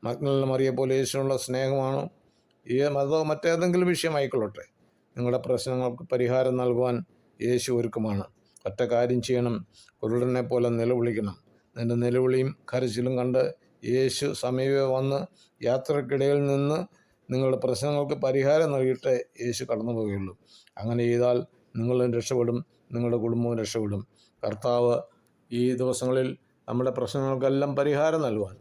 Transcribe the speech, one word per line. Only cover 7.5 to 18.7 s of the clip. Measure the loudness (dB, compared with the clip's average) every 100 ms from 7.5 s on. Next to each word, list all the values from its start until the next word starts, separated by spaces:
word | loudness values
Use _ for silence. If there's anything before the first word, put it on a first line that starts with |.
| 0 0
ഒരുക്കമാണ്. | 0 0 -2 -2 -2 -4 _ _ -10 -10
ഒറ്റ | -4
കാര്യം | 0 2 2 0
ചെയ്യണം, | 0 0 0 -2 -8 -20 -20 _
കുരുടനെ | -2 0 0 0
പോലെ | 0 0 2
നിലവിളിക്കണം. | 0 0 2 0 0 -4 -6 _ _ _ -6
നിൻ്റെ | -2 0
നിലവിളിയും | 2 2 2 2 0 -4 -6
കരച്ചിലും | -2 -2 -2 -2 -2
കണ്ട് | 0 2 0 -2 _ _ -2
യേശു | 2 2 0 -4
സമീപെ | -4 -4 -2 2 2 2
വന്ന് | 0 0 -2 -6 _ _ _
യാത്രക്കിടയിൽ | 0 0 0 -2 0 0 2 2 2
നിന്ന് | 2 2 0 -4 _ _ _ _
നിങ്ങളുടെ | -2 0 0
പ്രശ്നങ്ങൾക്ക് | 0 0 0 0 -2 -2
പരിഹാരം | 0 2 4 4 4